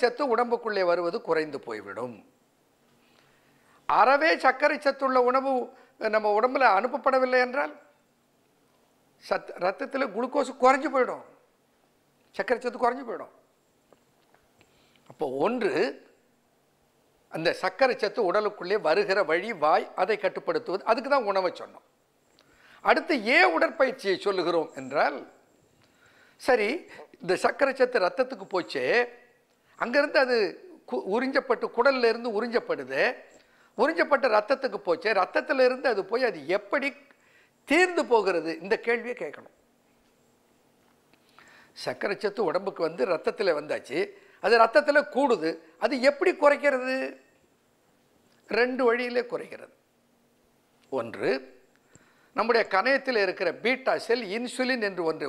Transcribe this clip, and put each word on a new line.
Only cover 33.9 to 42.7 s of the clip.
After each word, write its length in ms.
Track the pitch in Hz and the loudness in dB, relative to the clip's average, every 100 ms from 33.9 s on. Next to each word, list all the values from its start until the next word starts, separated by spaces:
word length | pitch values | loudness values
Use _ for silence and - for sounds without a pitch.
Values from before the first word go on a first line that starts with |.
| 330 311 277 254 214 | 2 2 2 2 2
ரத்தத்துக்கு 420 | 208 269 254 202 - | 2 -2 -2 -6 -2
போச்சே, 260 | 165 208 202 | -2 0 0
ரத்தத்துல 460 | 185 311 - 277 254 | 0 -2 -2 2 2
இருந்து 200 | 254 285 | 2 -2
அது 100 | 214 180 | -2 -2
போய் 160 | 233 254 | 0 -2
அது 120 | 165 139 294 | -2 -2 -4
எப்படி 320 | - 294 277 240 - _ _ _ _ _ - | -2 -2 -2 -8 -20 _ _ _ _ _ 2
தீர்ந்து 340 | 302 359 339 226 | 4 4 2 2
போகிறது? 400 | 240 190 175 160 160 | 2 4 0 -2 -6
இந்த 140 | 185 226 233 | -4 -4 0
கேள்வியை 300 | 233 226 240 | -4 -4 -10
கேட்கணும். 340 | 160 131 - _ _ _ _ _ _ _ _ _ _ _ _ _ _ _ _ _ _ _ - - _ - - | -10 -12 -20 _ _ _ _ _ _ _ _ _ _ _ _ _ _ _ _ _ _ _ -20 -20 _ -12 -8
சர்க்கரை 320 | 127 220 202 | -4 -4 -4
சத்து 320 | 208 202 190 | -4 -2 -2
உடம்புக்கு 340 | 156 196 | -2 -4